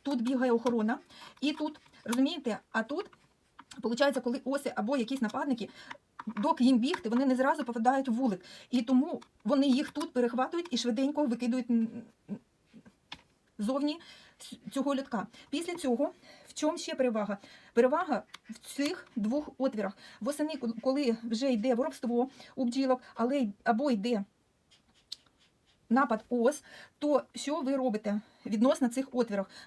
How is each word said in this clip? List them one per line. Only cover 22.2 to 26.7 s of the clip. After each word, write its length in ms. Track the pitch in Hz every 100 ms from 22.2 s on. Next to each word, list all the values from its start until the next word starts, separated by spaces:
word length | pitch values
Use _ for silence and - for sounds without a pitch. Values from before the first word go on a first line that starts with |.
| 269 - - -
у 100 | 240
бджілок, 360 | 254 262 254 - -
але 240 | 240 285
й-, 120 | 220 -
або 280 | - 220 294
йде 320 | 220 233 214 196 _ _ _ _ _ _ _ - - _ _ _ _ _ _ -
напад 360 | 240 285 214 -
ос, 340 | 247 233 302 -